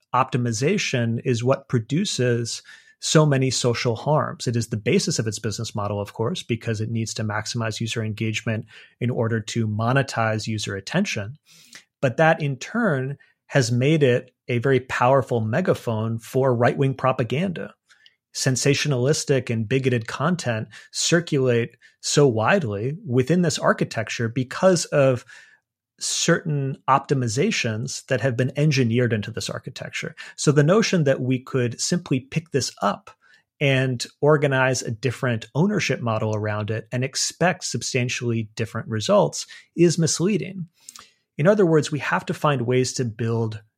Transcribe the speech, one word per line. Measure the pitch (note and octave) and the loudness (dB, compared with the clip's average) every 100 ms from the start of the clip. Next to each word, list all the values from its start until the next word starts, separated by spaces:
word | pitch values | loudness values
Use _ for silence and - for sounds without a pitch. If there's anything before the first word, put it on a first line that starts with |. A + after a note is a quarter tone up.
| _ B2 | _ 0
optimization | - C3 A#2+ A2 C#3+ G3+ - B2+ A#2 A#2 C#3 | 0 0 -2 0 0 0 0 0 0 -2 -2
is | A#2 | 0
what | B2 C3+ - | 2 0 0
produces | B2 A2 D3+ G#3 - B2 A#2+ A#2 - - - _ _ | -2 0 -2 -2 0 0 0 -4 -8 -14 -20 _ _
so | - D#3+ D#3 | 2 4 6
many | C3+ C3 | 4 0
social | - B2 A2+ B2 A2 | 0 0 0 -2 -2
harms. | C#3+ D3+ - - C3 | 0 0 0 -4 -4
It | A#2 | -2
is | A2+ | -2
the | G#2+ | -4
basis | A#2 F#3+ F#3 - | 2 2 2 -2
of | A2 | -2
its | G#2 | -4
business | A2+ G2+ A2 G#2+ | -6 -6 -6 -6
model, | G2+ G#2 | -4 -4
of | G2+ | -6
course, | - A2+ F#3 | -4 -4 -4
because | - A2+ - G#2+ | -4 -4 -4 -4
it | A#2 | -4
needs | A2+ A2+ - | -4 -4 -6
to | A2 | -4
maximize | G#2+ - A#2+ A2+ G#2+ | -4 -6 -4 -4 -4
user | A2+ A#2 | -6 -4
engagement | A2 G#2 A2 A2 A#2 A2 - - - - | -6 -4 -4 -4 -2 -4 -6 -16 -20 -6
in | A#2+ | -4
order | B2+ A2+ A2+ | -2 -2 -2
to | G#2 A#2 A2 | -4 -2 -2
monetize | G#2+ A2+ C3+ C3+ A#2+ A2 A2 A2+ | -2 -2 -2 -2 -2 -2 -2 -4
user | G#2+ G#2+ G2 | -6 -6 -8
attention. | - E3+ G3+ - G2+ D3 _ - - - _ - | -4 -2 -2 -4 -8 -12 _ -20 -20 -20 _ -4
But | C3+ A#2 | -2 4
that | D#3+ D#3+ | 4 4
in | D3 B2+ | 0 -6
turn | - A3+ A3+ C3+ C3 C#3+ _ _ - | -6 -2 0 0 -4 -8 _ _ -2
has | C#3+ A2+ | 0 2
made | A#2+ C#3 D#3+ | 2 4 4
it | C3 B2+ - _ - | 4 4 0 _ -4
a | A#2+ | -2
very | C3+ B2+ | 2 2
powerful | B2+ - B2+ C#3 - A#2+ | 2 0 4 4 2 0
megaphone | A2 C3+ F#3+ C3+ - G#2+ A2+ A2+ | 0 0 0 0 -2 -4 -2 -4
for | - B2+ C3+ A#2+ | -4 0 2 4
right-wing | A#2+ - C3+ | 2 2 0
propaganda. | C3 B2+ B2 A#2+ C3 G3 D#3+ G2+ - _ _ _ _ _ - | 0 0 0 -2 -2 -2 -4 -10 -14 _ _ _ _ _ -4
Sensationalistic | C#3 B2+ C#3+ C#3+ D3+ B2+ C3 D#3 - C3+ B2 | -2 2 2 2 2 0 2 0 2 0 0
and | A2+ G#2+ | -2 0
bigoted | C3+ B2+ A#2+ A2 | 0 2 0 -2
content | - D3+ F3+ B2 A2 A2 - - | -4 -2 -2 -2 -4 -6 -14 -14
circulate | - - E3+ - C#3+ B2+ A#2+ A#2 _ _ _ | -4 2 2 2 0 2 2 0 _ _ _
so | - - C#3+ | -2 4 4
widely | A2 A2+ G3 B2 G2+ B2 E3 | 4 4 2 2 -4 -4 -6
within | G3 A#2+ B2+ F3 | -2 0 2 2
this | E3+ - | 2 0
architecture | D3 G#3+ - - G#2+ - A2+ | -2 -2 -4 -4 -6 -4 -4
because | B2+ B2+ - F#3+ F3 - | -4 -6 2 2 2 2
of | D3+ C3+ B2 - - - _ _ _ _ - | 2 2 2 -4 -20 -20 _ _ _ _ -12
certain | - - - E3 D#3+ C#3+ C3+ C#3+ - | -6 -2 2 0 0 -4 -4 -4 2
optimizations | A3+ - C#3 A#2+ A2 G#3 - A#2 A2 C3+ - - | 2 2 -2 0 0 0 0 -2 -4 -6 -8 -2
that | C3 | 0
have | C3 A#2+ | 0 0
been | B2+ - | -2 2
engineered | D3+ C3+ A#2 A#2 A#2+ | 2 4 4 4 2
into | A2 G#2 | 0 -4
this | - - | -8 -8
architecture. | - - - - - - - - - | -8 -10 -12 -10 -8 -10 -12 -18 -4
So | D#3 | 2
the | C#3+ | 4
notion | D3 G#3 - F3+ C#3 | 6 6 4 2 2
that | C3 | 2
we | B2+ B2+ | 0 -2
could | - C3+ A#2+ A#2+ | -2 -2 -2 -2
simply | - F3 F3 C3+ | -2 -2 0 -2
pick | - D#3 - | -2 -6 -2
this | C3+ - - | -4 -4 -2
up | G3 - - - _ _ _ - | -2 -2 -10 -20 _ _ _ -2
and | C#3 C3 C3 A#2+ - - | 0 2 0 -4 -8 -2
organize | C#3+ D3+ C#3+ C3 C3 B2+ | 2 4 4 2 2 0
a | - | -4
different | A2 C3 - B2+ A#2 - C3+ | -4 -4 -2 -2 -2 -4 0
ownership | G3+ G#3+ - B2+ | 0 0 -2 -2
model | A#2 A2 A2 G#2+ | -2 -2 -2 -2
around | G#2+ G#2+ G#2 | -2 -4 -4
it | A2 - | -6 -6
and | B2 | -6
expect | C3+ - - - F3 F#3 | -4 -4 -4 0 0 0
substantially | - B2 - B2+ B2 - A#2+ A2+ G#2+ - | -6 -6 -4 -2 -2 -2 -2 -4 -4 -6
different | A2 A2+ - | -6 -6 -6
results | A2 G#2 G3+ D3+ - - - - - | -4 2 4 4 -2 -12 -16 -8 2
is | E3+ E3 | 4 4
misleading. | D#3+ - F3 G3+ - G3 E3 _ - - - _ _ - | 0 2 0 0 -4 -10 -12 _ -20 -20 -20 _ _ 0
In | D#3+ | 4
other | G#3+ F3 | 6 6
words, | D#3+ C3 | 4 2
we | D3 | -4
have | - F#3 - | -2 -4 -4
to | E3 | -2
find | D3+ C3+ | 0 0
ways | A#2+ B2+ B2+ | 2 2 0
to | - A#2+ | -2 -4
build | G#2+ A#2 A#2 A2 A2 - | -2 -2 0 -2 -6 -16